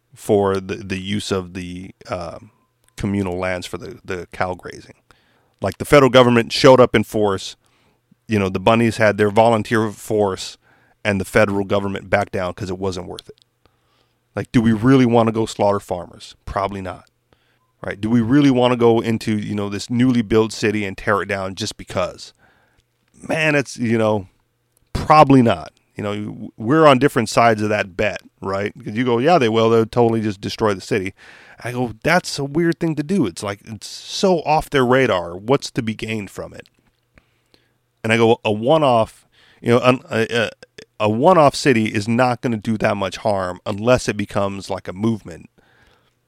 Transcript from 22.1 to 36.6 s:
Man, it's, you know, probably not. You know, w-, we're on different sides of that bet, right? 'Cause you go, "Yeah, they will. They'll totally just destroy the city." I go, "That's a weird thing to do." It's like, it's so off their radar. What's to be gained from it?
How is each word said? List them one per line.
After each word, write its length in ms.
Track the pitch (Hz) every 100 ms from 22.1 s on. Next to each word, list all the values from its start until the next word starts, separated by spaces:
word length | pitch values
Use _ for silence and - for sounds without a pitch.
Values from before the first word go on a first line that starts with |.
| - - _ _ _ _ _ _ _ _ _ -
Man, 260 | 151 156 147
it's, 200 | 131 -
you 220 | 117 113
know, 300 | 107 107 92 _ _ _ _ _ _
probably 480 | - - 156 143 135
not. 320 | 117 87 - - _ -
You 80 |
know, 120 | 104 104
w-, 360 | 104 113 107 -
we're 320 | 110 156 151
on 120 | 127
different 280 | 143 131 110
sides 340 | 127 117 107
of 60 | 107
that 280 | 107 104 85
bet, 240 | 104 87 - _
right? 320 | 98 98 104
'Cause 220 | - 117 107
you 80 |
go, 140 | 123 117
"Yeah, 200 | 143 175
they 120 | 117
will. 200 | 113 113
They'll 160 | 113 110
totally 360 | 123 117 113
just 180 | 107 101
destroy 340 | 113 - 110
the 60 | 95
city." 340 | - 113 95 - - - - -
I 120 | 120
go, 200 | 123 123 110
"That's 360 | 143 175 - -
a 60 | 139
weird 340 | 147 170 160
thing 160 | 165 147
to 80 |
do." 220 | 147 196 107
It's 180 | 80
like, 160 | 101 104 -
it's 220 | 110 -
so 540 | - - - 196 170
off 260 | 135 156 -
their 160 | 139 120
radar. 500 | 131 123 92 85 90
What's 340 | 107 143 -
to 100 | -
be 120 | 110
gained 360 | 107 110 110 95
from 220 | - 82
it? 160 | 82